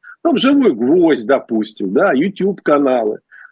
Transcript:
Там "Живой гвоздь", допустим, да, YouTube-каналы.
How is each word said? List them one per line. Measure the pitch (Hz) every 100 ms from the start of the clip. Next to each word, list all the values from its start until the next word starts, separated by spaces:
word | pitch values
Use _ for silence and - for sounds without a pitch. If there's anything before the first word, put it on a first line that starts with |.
| - -
Там | 339 247
"Живой | 262 285 233
гвоздь", | 110 123 180 165 131 110
допустим, | 131 - 113 107 - 98
да, | 117 190
YouTube-каналы. | 139 190 - 190 190 - 147 139 127 107 - _ - -